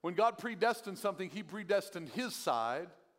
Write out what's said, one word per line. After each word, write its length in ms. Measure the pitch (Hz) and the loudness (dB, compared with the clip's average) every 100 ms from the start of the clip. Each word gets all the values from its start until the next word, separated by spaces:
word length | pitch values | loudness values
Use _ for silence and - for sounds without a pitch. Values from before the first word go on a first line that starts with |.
When 140 | 170 | -2
God 220 | 180 220 226 | 4 4 4
predestined 600 | 240 214 226 226 - 190 | -6 2 2 2 -4 -2
something, 320 | 202 175 185 | -2 -2 -6
he 140 | 208 | -6
predestined 640 | 175 214 190 202 190 180 160 | -8 -8 2 2 2 -8 -8
his 260 | 185 247 | -4 -4
side 560 | - - 120 113 127 175 - _ | -2 2 2 2 0 -4 -12 _